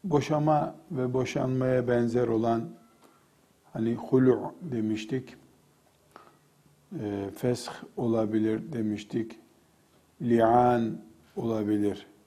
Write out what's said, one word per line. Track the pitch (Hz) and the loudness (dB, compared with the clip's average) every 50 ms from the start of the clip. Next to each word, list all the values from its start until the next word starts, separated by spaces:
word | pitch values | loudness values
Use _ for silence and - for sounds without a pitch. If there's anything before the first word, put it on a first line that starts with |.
| - | -2
boşama | 190 151 143 131 - 156 151 151 156 151 147 147 165 - - - - | 2 0 0 2 2 0 2 2 2 2 2 0 -2 -8 -14 -14 -8
ve | 170 127 127 127 127 | -4 -4 -2 0 0
boşanmaya | 131 127 127 - 143 131 127 131 131 127 127 127 127 123 | -2 -2 -2 -2 -4 -2 -2 -2 0 0 2 0 0 2
benzer | 123 123 120 120 117 117 123 123 | 2 2 2 2 2 2 0 2
olan, | 117 113 110 113 117 117 113 117 - - - _ _ _ _ _ - _ _ _ _ _ _ _ _ _ _ _ _ - | 2 2 0 2 2 0 0 -2 -8 -14 -18 _ _ _ _ _ -20 _ _ _ _ _ _ _ _ _ _ _ _ -6
hani | - 110 117 117 | -4 -2 -2 -2
hulu | 113 - - 135 131 131 131 120 110 - - - - | -4 -2 2 4 6 6 6 4 4 0 -8 -12 -12
demiştik, | 180 165 127 113 107 110 107 110 - - - - - - - - _ _ _ _ _ _ _ _ _ _ _ _ _ _ _ - - - _ _ _ _ _ _ _ _ _ _ _ _ 202 156 | -10 -6 -4 -4 -2 -2 -2 -4 -4 -6 -6 -6 -6 -10 -20 -20 _ _ _ _ _ _ _ _ _ _ _ _ _ _ _ -20 -20 -20 _ _ _ _ _ _ _ _ _ _ _ _ -10 -8
e, | 107 104 101 101 98 98 98 | -6 -4 -4 -4 -6 -8 -8
fesh | - - 123 120 117 - - - - - - _ | -2 -2 -2 -2 -2 -6 -12 -14 -14 -18 -12 _
olabilir | - 135 117 113 113 110 104 110 110 110 110 110 107 - 160 156 | -4 0 0 2 2 0 0 0 0 2 2 0 -2 -4 -6 -6
demiştik, | 117 110 107 104 101 - - - 120 113 113 - - - _ _ _ _ _ _ _ _ _ _ _ _ _ _ _ | -4 -4 -4 -4 -6 -8 -6 -4 -4 -4 -6 -10 -20 -20 _ _ _ _ _ _ _ _ _ _ _ _ _ _ _
li'an | - 120 117 117 113 113 120 123 123 123 123 120 117 110 - - - - - _ _ _ _ | 0 2 4 6 6 6 6 6 6 4 4 2 0 -2 -6 -8 -14 -20 -20 _ _ _ _
olabilir | 202 - 117 113 110 104 104 107 104 104 101 92 - - - _ _ _ | -6 -4 -4 -2 -2 0 0 0 0 0 0 -2 -4 -12 -20 _ _ _